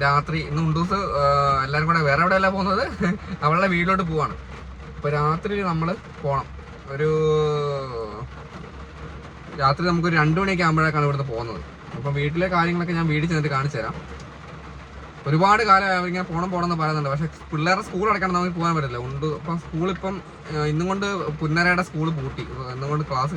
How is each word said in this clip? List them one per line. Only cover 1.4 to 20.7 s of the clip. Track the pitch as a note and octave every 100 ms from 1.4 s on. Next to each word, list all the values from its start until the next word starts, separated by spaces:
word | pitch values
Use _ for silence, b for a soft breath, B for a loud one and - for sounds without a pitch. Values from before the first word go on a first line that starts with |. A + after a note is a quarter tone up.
| C#3+ C#3 C3+
എല്ലാവരും | D3 D#3+
കൂടെ | E3 D3
വേറെ | C#3+
എവിടെയല്ല | F3 F#3+ F#3+ G3
പോകുന്നത്, | F#3+ A3 F4
<laughs> | - F#3 G3+ - E3
അവളുടെ | D3 E3 F#3+
വീട്ടിലോട്ട് | F3 F3 F#3+ E3+
പോവാണ്. | D#3 C3+ - - - - - - -
അപ്പൊ | C#3+ D3
രാത്രി | D3+ E3 G#3 G3+ F#3+
നമ്മള് | D#3+ E3 A3 - -
പോണം. | D3 C#3 - - - - -
ഒരു | C#3 D#3 D#3 D#3 D3+ D3+ D3 C#3+ C#3 C3 A#2 A2 G#2 B2 - - - - - - - - - - - - D#3+
രാത്രി | C#3 C#3+ F3
നമുക്കൊരു | E3+ F3 E3
രണ്ട് | D3+ E3
മണിയൊക്കെ | G3 F3+ E3+
ആകുമ്പോഴേക്കാണ് | D#3 D#3 D3+ D3
ഇവിടുന്ന് | C#3 C3+
പോകുന്നത്. | A#2 A#2 F#2 D2 - - C#3
അപ്പം | C#3 C#3+
വീട്ടിലെ | D3 E3 F#3 F3+
കാര്യങ്ങളൊക്കെ | E3 F3 E3+ E3+
ഞാൻ | E3
വീട്ടിൽ | D3+ E3+
ചെന്നിട്ട് | D#3 D3 C3+
കാണിച്ചു | C#3+ B2+
തരാം. | A2 - - - - - - - - - - - - - C#3
ഒരുപാട് | D#3 G3 G#3 G#3+
കാലമായി | F#3+ G3 F#3
അവരിങ്ങനെ | F3+ F3+ F3+
പോണം | E3 F#3
പോണം | F3+ F3
എന്ന് | E3
പറയുന്നുണ്ട്, | D#3 D#3 C#3
പക്ഷേ | C#3+ D#3+ - -
പിള്ളേരുടെ | D#3 E3+ F#3+ -
സ്കൂൾ | F3+ G#3+
അടയ്ക്കണം | G3 F#3 F3+
നമുക്ക് | F3+ F3
പോകാൻ | E3+ D#3+
പറ്റില്ല. | C#3 A#2+ B2
ഉണ്ട് | C3+ D#3 D3
ഇപ്പം | D#3 E3+ -
സ്കൂളിപ്പം, | D#3+ F#3 F3+ F#3+ F#3+ - - -
ആ, | D3+ D3+